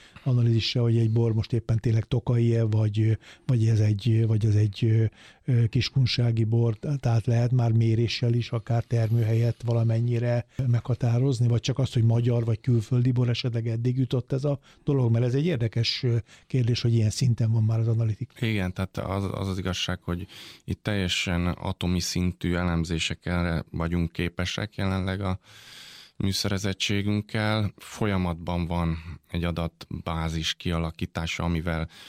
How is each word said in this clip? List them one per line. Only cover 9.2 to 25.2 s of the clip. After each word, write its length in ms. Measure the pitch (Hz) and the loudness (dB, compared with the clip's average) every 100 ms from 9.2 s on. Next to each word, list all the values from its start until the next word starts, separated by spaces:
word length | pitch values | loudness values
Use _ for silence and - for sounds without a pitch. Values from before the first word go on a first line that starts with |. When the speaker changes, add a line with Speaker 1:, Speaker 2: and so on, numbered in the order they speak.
| 110 113 117 - | 2 2 0 -2
Speaker 1:
valamennyire 840 | 117 117 113 113 120 120 120 120 - - 131 | -2 0 2 0 0 0 0 -2 -4 -6 0
meghatározni, 800 | 117 - 120 120 120 135 120 120 | 0 0 -2 0 2 2 2 2
vagy 120 | 117 | 2
csak 180 | - 131 | 0 -2
azt, 160 | 131 | 0
hogy 100 | - | 2
magyar 400 | 113 117 120 120 | 4 4 2 0
vagy 160 | 113 110 | 0 -2
külföldi 520 | - 120 107 123 123 | 2 0 2 0 2
bor, 160 | 127 123 | 2 0
esetleg 380 | 117 131 117 117 | 0 -2 -4 -4
eddig 320 | 113 123 127 | -2 -2 0
jutott 340 | 127 127 - | 0 -2 -2
ez 120 | 135 | -4
a 140 | 147 139 _ - | -2 -4 _ -12
dolog, 280 | - 139 123 | -2 2 4
mert 120 | 117 | 2
ez 100 | 123 | 2
egy 120 | 135 165 | 0 0
érdekes, 560 | 131 113 - 113 - | 0 -2 -2 -2 -2
ö, 140 | 123 117 - - _ | 0 0 -4 -16 _
kérdés, 340 | 131 117 120 | 0 2 2
hogy 140 | 120 | 2
ilyen 160 | 117 107 | 2 2
szinten 420 | - 123 113 113 | 2 0 2 2
van 120 | 113 | 2
már 140 | 110 113 | 2 2
az 100 | 113 | 0
analitika. 580 | 113 113 104 120 - 117 | 0 0 -2 -8 -6 -2
Speaker 2:
Igen, 260 | 107 92 | 0 -2
tehát 240 | 92 95 - | -2 -6 -6
az, 280 | - 95 98 | -6 -4 -4
az 160 | - 98 | -4 -4
az 100 | 95 | -4
igazság, 440 | 92 90 - 90 | -4 -4 -4 -6
hogy 240 | - 87 - - - - | -4 -6 -6 -16 -20 -16
itt 180 | - 98 | -10 -6
teljesen 640 | - 104 90 - - 87 87 | -4 -2 0 -2 -2 0 0
atomi 540 | - 95 92 87 90 | -2 -6 -4 -2 -2
szintű 540 | - 90 90 87 90 | -2 -2 -2 -2 -2
elemzésekre 1120 | 87 87 85 80 82 - - - 87 87 82 - | 0 0 0 -2 -2 -4 -6 -4 -2 0 -2 -4
vagyunk 420 | - 82 87 85 | -6 -2 -2 -2
képesek 600 | - 87 - 90 - 104 | -2 -6 -4 -6 -4 -8
jelenleg 460 | - 98 95 92 95 | -4 -4 -2 -4 -4